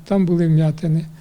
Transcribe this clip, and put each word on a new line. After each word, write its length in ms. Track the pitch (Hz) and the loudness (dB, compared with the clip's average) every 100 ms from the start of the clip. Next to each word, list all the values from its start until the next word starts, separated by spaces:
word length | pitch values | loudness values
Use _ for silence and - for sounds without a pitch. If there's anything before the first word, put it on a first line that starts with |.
там 220 | - 202 180 | -2 0 2
були 200 | 170 170 | 2 2
вм'ятини. 600 | 156 160 156 170 160 160 - | 2 2 -2 -2 -2 -4 -14